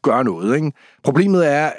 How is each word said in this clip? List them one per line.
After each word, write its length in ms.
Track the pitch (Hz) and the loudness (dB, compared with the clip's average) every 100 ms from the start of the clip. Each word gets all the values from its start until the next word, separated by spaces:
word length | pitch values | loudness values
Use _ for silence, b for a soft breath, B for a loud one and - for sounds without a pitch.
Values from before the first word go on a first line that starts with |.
gør 200 | 139 120 | 0 0
noget, 320 | 120 85 98 143 | 0 -2 -2 -2
ikke? 160 | 156 b b b | -2 b b b
Problemet 440 | 143 139 196 185 156 | -2 2 2 2 2
er, 240 | 143 156 | 0 -2